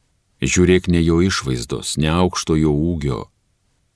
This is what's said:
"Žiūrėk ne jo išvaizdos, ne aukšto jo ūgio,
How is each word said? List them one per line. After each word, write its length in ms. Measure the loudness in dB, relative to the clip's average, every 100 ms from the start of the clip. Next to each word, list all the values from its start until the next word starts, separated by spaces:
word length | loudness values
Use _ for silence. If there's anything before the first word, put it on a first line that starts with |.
| _ _ _ -6
"Žiūrėk 480 | -2 2 4 4 2
ne 140 | 0
jo 160 | 2 2
išvaizdos, 800 | 2 -2 -4 -6 -6 -8 -6 -2
ne 100 | 0
aukšto 460 | 2 0 -2 -2 2
jo 140 | 2
ūgio, 540 | 2 0 -2 -4 -6 -10 _ _ _ _ _ _